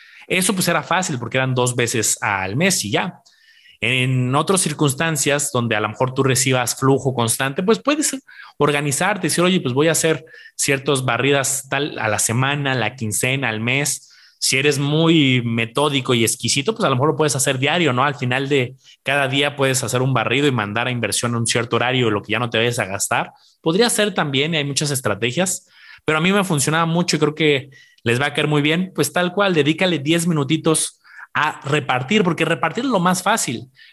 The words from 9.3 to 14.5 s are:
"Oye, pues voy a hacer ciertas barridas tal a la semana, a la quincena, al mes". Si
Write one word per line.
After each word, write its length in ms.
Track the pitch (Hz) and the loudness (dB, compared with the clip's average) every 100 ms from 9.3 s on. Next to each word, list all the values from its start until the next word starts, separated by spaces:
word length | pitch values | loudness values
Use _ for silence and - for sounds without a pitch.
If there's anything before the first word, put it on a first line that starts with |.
| 165 | 2
"Oye, 160 | 180 185 | 2 2
pues 140 | 135 | 0
voy 140 | 127 160 | 2 2
a 40 | |
hacer 340 | 156 160 156 - - - - | 2 2 0 -4 -20 -16 -6
ciertas 480 | - 139 135 135 | -2 0 0 0
barridas 640 | 127 117 135 139 131 - - | 0 0 2 2 0 -4 -4
tal 280 | 139 151 - | -4 -4 -4
a 80 | 113 | -2
la 120 | 101 | 0
semana, 540 | - 117 135 147 139 | 0 0 0 0 0
a 20 | 131 | 0
la 200 | 107 127 | -2 -4
quincena, 520 | 110 101 127 139 123 | -6 -2 -2 -2 -2
al 140 | 110 | -2
mes". 480 | 117 135 147 - - - - - | -2 0 -2 -4 -10 -20 -20 -6
Si 180 | - | -2